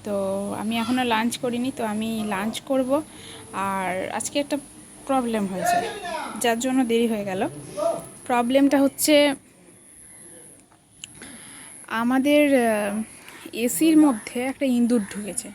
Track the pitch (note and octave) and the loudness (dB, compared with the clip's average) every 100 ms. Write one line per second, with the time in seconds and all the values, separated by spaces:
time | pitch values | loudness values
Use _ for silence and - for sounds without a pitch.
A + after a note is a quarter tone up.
0 | G#3+ G3+ G3 G3 G3+ G#3 G#3 A#3 A3+ B3+ | -4 -4 -2 -4 -4 -6 -4 -4 0 0
1 | B3 A3 A#3 A3+ B3+ A#3+ B3+ C4 A3+ G#3+ | 0 0 0 -2 -4 -4 -4 -4 -6 -4
2 | A3 A3+ G#3+ G3 G#3+ G#3+ - C4+ B3+ C#4 | -4 -4 -4 -4 -4 -6 -2 0 2 0
3 | D#4 - - - - - G3 F#3+ F#3 F#3 | -2 -14 -18 -18 -12 -6 -4 -4 -4 -4
4 | F#3+ - - C#4+ C#4+ C#4+ - - - - | -6 -6 -4 -4 -4 -6 -8 -20 -20 -20
5 | - C4+ A#3+ A3 G3 F#3 E5+ F5 G5 G#5 | -2 -2 0 -2 -2 -2 0 0 0 -8
6 | F4+ D#4+ D4 A3 A#3+ A#3 C4 C4 B3 A3+ | -8 -8 -8 -2 0 0 0 0 2 2
7 | A#3 A3 G3+ F#3+ B3+ - - - D#5+ D#5+ | 2 0 -4 -4 -4 -6 -14 -4 -4 -4
8 | - - - B3 A#3+ C4 C#4 C#4 C#4 - | -8 -20 -2 0 4 4 6 4 2 2
9 | - D4 C#4+ C4+ _ _ - - _ - | 4 6 6 0 _ _ -20 -20 _ -20
10 | - - - - - - _ _ _ _ | -20 -20 -20 -20 -20 -20 _ _ _ _
11 | - - - - - - - - - A3+ | -20 -18 -20 -20 -20 -20 -20 -20 -8 -4
12 | A#3 C4 C4+ D4 D4 C#4 A#3 G#3+ G#3 G#3 | 0 2 4 6 6 4 4 2 -2 -4
13 | A3 - - - - - A#3 - D#4+ D#4 | -6 -12 -20 -18 -14 -4 -2 2 4 6
14 | D4+ A3+ - A#3+ B3+ C4 C#4 A#3+ A#3+ B3 | 6 4 -4 -6 -4 -2 0 2 4 2
15 | G3 G3 G#3 F3 G3 | 0 -8 -8 -8 -10